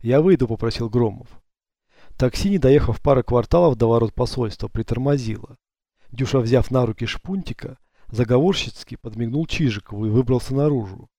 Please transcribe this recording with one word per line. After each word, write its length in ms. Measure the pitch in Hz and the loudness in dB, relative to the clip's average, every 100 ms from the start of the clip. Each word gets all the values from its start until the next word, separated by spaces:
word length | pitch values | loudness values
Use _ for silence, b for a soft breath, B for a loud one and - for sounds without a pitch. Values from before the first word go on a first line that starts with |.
Я 200 | 113 135 | 4 4
выйду", 260 | 175 180 123 | 6 4 2
попросил 420 | 110 113 - 117 | -2 -4 -4 -2
Громов. 380 | 117 113 95 - - _ _ _ _ _ b b - | 0 0 -2 -18 -20 _ _ _ _ _ b b -4
Такси, 340 | 127 - 202 | -2 0 0
не 100 | 196 | 2
доехав 420 | 131 143 139 - | 4 4 4 0
пары 220 | 147 131 | 2 2
кварталов 520 | - 120 113 170 170 117 | 2 -2 2 4 4 4
до 120 | 113 | 2
ворот 260 | 117 110 | 2 0
посольства, 540 | - 120 - 113 - - | -2 -4 -2 -6 -6 -8
притормозило. 880 | - 110 123 135 143 113 104 107 - _ _ _ _ - | -6 -4 -2 0 0 -2 -8 -12 -20 _ _ _ _ -18
Дюша, 280 | 113 131 131 | -6 -2 0
взяв 320 | 113 123 - | 2 2 2
на 140 | 131 120 | 0 0
руки 200 | 110 110 | -2 -8
Шпунтика, 720 | - - 190 - - 120 123 _ _ - | -8 -6 -8 -8 -10 -12 -16 _ _ -8
заговорщицки 880 | 110 117 123 170 196 120 - - 120 | -4 2 4 4 0 -6 -12 -18 -16
подмигнул 500 | 117 110 117 135 160 | -14 -8 -4 -4 -4
Чижикову 600 | - 143 107 - 101 110 | 0 0 -2 -8 -6 0
и 40 | |
выбрался 460 | 113 123 123 - 135 | 0 2 0 0 0
наружу. 540 | 151 135 98 98 110 | 0 0 -4 -14 -20